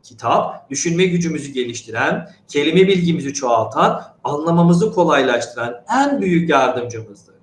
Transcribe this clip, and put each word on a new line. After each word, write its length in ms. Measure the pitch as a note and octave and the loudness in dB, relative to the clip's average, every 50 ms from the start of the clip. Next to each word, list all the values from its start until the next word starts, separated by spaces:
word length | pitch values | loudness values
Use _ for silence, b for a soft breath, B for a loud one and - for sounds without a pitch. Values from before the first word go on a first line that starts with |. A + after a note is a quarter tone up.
Kitap, 680 | _ - A#2 G#2+ - A#2 D#3 G#3 - - - - - _ | _ -20 -18 -8 -2 0 0 0 0 -2 -8 -14 -14 _
düşünme 340 | C#3 - - F3 E3 E3+ F#3+ | -8 -4 -2 -2 0 2 2
gücümüzü 480 | F3+ E3+ E3+ E3 D#3+ D3+ C#3 C3+ - | 2 2 0 -2 -2 -4 -6 -8 -8
geliştiren, 800 | B2+ B2+ A#2+ A#2 A2+ - - A2+ A2 A#2 C3+ D#3 F#3+ - B B B B B _ | -6 -6 -6 -6 -8 -12 -14 -8 -6 -4 -2 -2 -2 -4 B B B B B _
kelime 400 | - C#3+ D3 D#3 D#3+ F#3 F#3+ F#3+ | -2 0 0 2 4 4 4 4
bilgimizi 460 | G3 F3+ E3+ E3+ E3 C#3+ C3+ C#3 - | 4 2 2 0 0 0 -2 -6 -6
çoğaltan, 720 | - C3+ A#2+ A#2 A2+ G#2+ - - D3 F3+ A3+ - - - - _ _ - | -4 -2 0 0 0 0 -2 0 0 2 2 0 -2 -8 -14 _ _ -8
anlamamızı 680 | - D3 D3 D#3+ E3 E3+ E3+ E3+ E3+ F3 E3+ A3 G#3+ | -6 -6 -2 0 2 4 4 6 6 4 4 2 0
kolaylaştıran 920 | F3 F3+ E3+ D#3 D3 C3+ C3 B2+ A#2+ A#2 - - - A#2+ A#2+ A#2+ - - _ - A3+ | 2 0 2 2 4 2 2 2 0 0 -2 -6 -8 -8 -8 -8 -8 -12 _ -2 0
en 260 | C4+ C#4 C#4+ C#4 G#3+ | 0 2 0 0 -2
büyük 300 | G3 F#3 F3 E3 E3+ E3 | 0 0 0 0 2 2
yardımcımızdır. 840 | D3 C3+ C3 B2+ B2 B2 A#2+ A#2 A2 A2 G#2+ G#2 G2+ - _ _ - E2 | 2 2 2 2 0 -4 -6 -8 -10 -12 -14 -14 -20 -20 _ _ -20 _